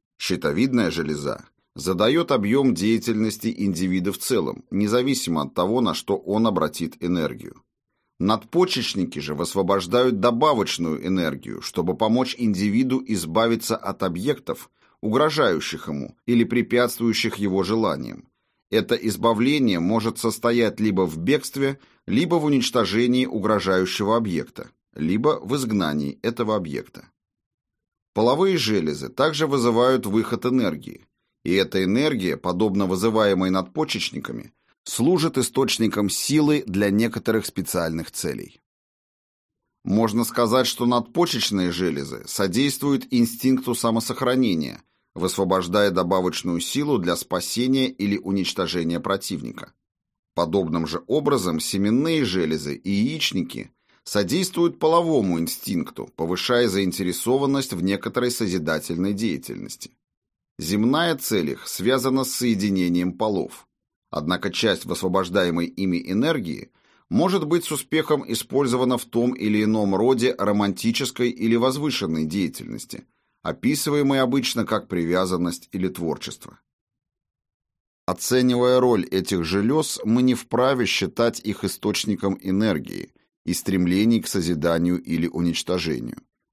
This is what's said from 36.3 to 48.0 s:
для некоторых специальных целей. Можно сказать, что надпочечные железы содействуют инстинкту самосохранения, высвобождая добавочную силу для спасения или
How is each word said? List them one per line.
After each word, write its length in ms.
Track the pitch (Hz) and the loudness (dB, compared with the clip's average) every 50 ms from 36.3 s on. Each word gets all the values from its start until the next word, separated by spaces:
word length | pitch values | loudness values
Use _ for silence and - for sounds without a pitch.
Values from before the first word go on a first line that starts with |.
| 143 156 151 147 151 143 - | 4 4 4 4 2 2 0
для 240 | 104 90 98 104 101 | -2 0 2 2 4
некоторых 560 | 98 107 113 113 - 113 - 117 110 110 - | 4 4 2 2 -2 -4 -2 0 0 0 0
специальных 640 | - - 95 90 - - 90 82 82 80 82 78 - | -2 -6 -6 -6 -2 -2 -2 -2 -2 -4 -6 -8 -8
целей. 500 | - - - 78 64 50 - - - _ _ _ _ _ _ _ _ _ _ _ _ _ _ _ _ _ _ _ _ _ _ _ _ _ - | -10 -6 -6 -6 -6 -6 -10 -14 -18 _ _ _ _ _ _ _ _ _ _ _ _ _ _ _ _ _ _ _ _ _ _ _ _ _ -2
Можно 400 | - 98 107 113 110 101 117 117 | 0 2 2 2 2 2 0 -2
сказать, 420 | - - 123 120 107 117 131 120 | 0 0 0 2 4 4 2 2
что 220 | - - - 123 | 0 -2 0 0
надпочечные 840 | 120 123 120 117 - - 165 175 170 - 117 - - 104 95 90 87 | 2 2 0 -2 -2 0 0 0 0 0 -2 -2 -2 0 0 0 0
железы 520 | 82 87 92 85 73 71 69 71 64 55 - | 0 0 -2 -2 -2 -4 -6 -8 -10 -12 -12
содействуют 800 | - - - 101 92 87 120 143 143 139 - 147 143 139 127 131 - | -10 -4 -2 -2 0 0 0 0 0 -2 -2 -2 0 0 0 -2 0
инстинкту 640 | 127 120 117 117 - - - 131 131 131 - 127 117 | 2 2 2 2 0 0 2 2 2 2 0 -2 -4
самосохранения, 1080 | - - 117 113 113 113 - 117 - 131 123 127 131 127 107 90 80 73 60 50 - _ _ _ _ _ _ - | 0 0 0 0 0 -2 -4 -4 -2 0 0 2 2 2 2 0 -2 -2 -6 -8 -14 _ _ _ _ _ _ -8
высвобождая 800 | 80 87 92 - 98 98 90 95 92 90 85 92 104 101 101 | -4 -4 -2 0 0 0 2 2 0 0 0 2 2 2 4
добавочную 680 | 85 92 90 85 95 92 90 90 - - - - 85 85 | 2 2 2 2 2 2 2 0 -2 -2 -4 -4 -4 -4
силу 380 | - - - 135 147 147 139 | -4 -4 -2 -2 0 0 0
для 180 | 104 85 87 85 | 0 2 0 -2
спасения 720 | - - - 90 90 - - - 117 123 127 131 135 131 | -2 -2 -4 -4 -4 -4 -4 -2 -2 0 2 2 2 0
или 300 | - - - | -2 -2 -2